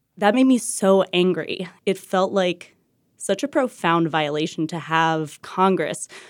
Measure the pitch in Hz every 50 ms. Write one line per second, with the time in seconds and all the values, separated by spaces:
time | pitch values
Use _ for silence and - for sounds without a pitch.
0 | _ _ _ - 202 208 226 254 262 262 262 226 - - - - 208 190 196 190
1 | - - - 180 180 185 180 160 - - - - 185 175 - _ _ 202 185 190
2 | - - - 185 190 - - 196 185 180 170 175 - - _ _ _ _ _ _
3 | _ _ _ _ - - 196 196 - 277 - 302 254 247 - - - 175 165 170
4 | 165 156 156 160 156 143 147 151 156 160 - - 160 156 175 165 143 156 160 165
5 | 165 160 160 156 156 143 - - - - - 185 185 190 190 170 156 - - -
6 | - - - - - -